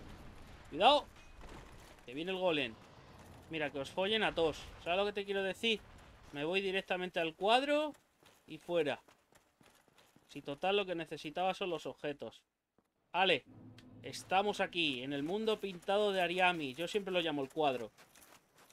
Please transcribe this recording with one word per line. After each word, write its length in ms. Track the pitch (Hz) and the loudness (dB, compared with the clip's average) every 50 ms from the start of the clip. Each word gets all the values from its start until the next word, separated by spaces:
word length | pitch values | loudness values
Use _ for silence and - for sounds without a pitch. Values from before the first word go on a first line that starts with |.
| - - - - - - - - - - - - - - | -16 -16 -16 -16 -16 -18 -16 -18 -18 -18 -18 -20 -16 -10
¡Cuidado! 360 | 135 147 196 247 294 285 - - - - - - - - - - - - - - - - - - - - - | 0 6 8 8 8 8 4 -2 -14 -20 -20 -20 -18 -16 -16 -16 -14 -16 -16 -18 -20 -20 -20 -20 -20 -20 -18
Que 80 | - 123 | -12 -10
viene 180 | 143 165 185 | -8 -6 -4
el 60 | 190 185 | -4 0
golem. 360 | 185 180 160 147 135 117 110 - - - - - - - - - - - - - - - | 2 2 2 2 0 -2 -4 -10 -18 -20 -20 -20 -20 -20 -20 -20 -20 -20 -20 -20 -14 -8
Mira, 200 | 165 160 151 139 | -4 -4 -4 -2
que 100 | 135 139 | -2 -4
os 100 | 135 - | -6 -6
follen 340 | - - 185 196 220 220 202 | -2 -2 0 2 2 4 2
a 100 | 165 147 | 2 4
todos. 280 | 170 165 156 139 - - - - - | 4 2 2 2 0 -10 -14 -16 -12
¿Sabes 160 | - 165 175 190 | -4 -2 0 2
lo 80 | 202 | 2
que 60 | 208 | 0
te 140 | 202 208 196 | 0 -4 -4
quiero 180 | 202 196 196 196 | -2 -2 0 0
decir? 380 | 190 180 - - 233 220 202 - - - - - - - - - - | -2 -2 0 2 2 2 0 -2 -12 -20 -20 -20 -20 -20 -20 -20 -12
Me 140 | - 143 147 | -6 -4 -2
voy 160 | 160 185 196 | 0 0 0
directamente 580 | 196 190 185 180 185 - 196 180 180 180 - 185 | 0 0 -2 -2 -2 -2 -2 -2 -2 -2 -2 0
al 160 | 165 160 156 | -2 -2 -2
cuadro 580 | - 185 202 226 254 277 285 294 294 302 302 285 - _ _ _ _ - - - _ _ - | 0 2 4 4 4 4 4 2 2 0 -2 -4 -10 _ _ _ _ -20 -20 -20 _ _ -16
y 120 | 156 147 | -16 -14
fuera. 420 | - - 175 170 151 143 123 - - - - _ _ _ _ - _ _ _ _ - - _ - _ _ _ _ - _ _ _ _ _ | -6 0 2 2 2 2 0 -4 -6 -20 -20 _ _ _ _ -20 _ _ _ _ -20 -20 _ -20 _ _ _ _ -20 _ _ _ _ _
Si 160 | - 147 139 | -16 -14 -10
total 340 | - 143 139 - 185 202 202 | -10 -8 -2 0 2 2 2
lo 80 | 202 | 0
que 80 | 185 175 | 0 -2
necesitaba 640 | 165 160 - 160 143 - 156 147 180 180 190 185 | -6 -6 -6 -8 -10 -8 -8 -4 -2 0 0 0
son 160 | - 202 180 | -2 -2 -4
los 160 | 170 156 - 143 | -4 -4 -4 -8
objetos. 560 | 123 - - 147 143 - 127 113 - - _ _ _ _ _ _ _ _ _ _ _ _ _ _ | -10 -6 -6 -6 -6 -6 -8 -14 -14 -16 _ _ _ _ _ _ _ _ _ _ _ _ _ _
Ale, 340 | - 170 190 190 165 - - - - - - - - - - - - - - | 0 2 4 4 4 2 0 -6 -20 -20 -18 -18 -20 -20 -20 -20 -20 -14 -12
estamos 560 | 147 131 - - - 180 190 202 208 185 - | -12 -10 -10 -6 0 2 2 4 2 2 0
aquí, 420 | 196 165 - 180 165 147 131 120 | -2 -2 0 0 0 0 0 -2
en 100 | 123 135 | -4 -4
el 120 | 147 139 143 | -4 -4 -2
mundo 360 | 156 190 214 220 220 214 208 | -2 -2 -2 0 0 -2 -2
pintado 520 | 202 196 175 175 - - 196 208 208 208 | -4 -8 -10 -8 -2 0 2 4 4 2
de 100 | 190 190 | 2 2
Ariami. 540 | 175 170 175 180 185 180 180 165 151 135 123 | 2 2 2 4 4 4 4 2 -2 -6 -4
Yo 120 | 135 170 170 | -4 -6 -2
siempre 240 | - 214 196 190 | -2 -4 -2 0
lo 100 | 185 180 | 0 2
llamo 200 | 165 165 147 143 | 2 2 0 -2
el 80 | 135 131 | -4 -4
cuadro. 420 | - 160 151 143 131 120 113 104 _ - - _ - - - - - - _ _ _ - - - | 0 2 2 2 2 2 -4 -8 _ -18 -20 _ -20 -20 -20 -20 -20 -20 _ _ _ -20 -20 -20